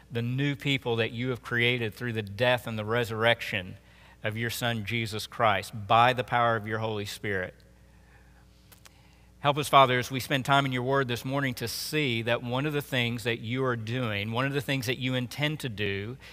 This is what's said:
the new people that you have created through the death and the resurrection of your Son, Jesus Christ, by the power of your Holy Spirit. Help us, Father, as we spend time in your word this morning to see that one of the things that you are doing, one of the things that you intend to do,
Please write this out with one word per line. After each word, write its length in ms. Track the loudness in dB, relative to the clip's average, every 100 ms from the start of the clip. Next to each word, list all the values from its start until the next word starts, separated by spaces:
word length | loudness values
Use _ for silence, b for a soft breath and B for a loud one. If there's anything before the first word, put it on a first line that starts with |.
| -8
the 100 | -6
new 320 | -4 0 -2
people 420 | -2 -2 0 0 0
that 140 | 0
you 200 | -2 -6
have 120 | -6
created 520 | -2 2 4 2 -2
through 180 | -4 -6
the 100 | -4
death 460 | -6 0 2 2 0
and 100 | -6
the 60 |
resurrection 960 | -2 0 0 2 4 4 2 -6 -6 -12 B B B B
of 140 | -6 -4
your 140 | -4
Son, 340 | -2 -2 -2
Jesus 420 | -2 -4 -4 -6 -8
Christ, 460 | 2 4 4 -2 -8 4
by 240 | 6 8
the 100 | 4
power 320 | 0 2 4
of 140 | 2 -2
your 100 | -4
Holy 280 | -4 -4 -8
Spirit. 480 | -8 -4 -4 -4 -10 -20 b b b b b b b b b b b b b b b b -2
Help 140 | 0 0
us, 140 | 6
Father, 280 | 8 8 6
as 120 | 0
we 100 | -4
spend 240 | -2 0
time 220 | 4 2 2
in 60 |
your 100 | -2
word 260 | 0 0 0
this 160 | -4
morning 300 | -4 -2 -2
to 120 | -4 -6
see 540 | -6 -4 0 0 0
that 220 | 0 0
one 240 | 0 -2 -2
of 80 |
the 80 | -4
things 420 | -2 0 0 -2
that 160 | -4 -4
you 240 | -4 -2
are 100 | -2
doing, 580 | -2 -4 -4 -2 -4 -2
one 120 | -2
of 80 | -2
the 80 | -2
things 240 | -2 -2
that 140 | -2 -4
you 160 | -2
intend 440 | -2 -4 -4 -4 -4
to 80 | -6
do, 480 | -4 -4 -4 -6 -12 B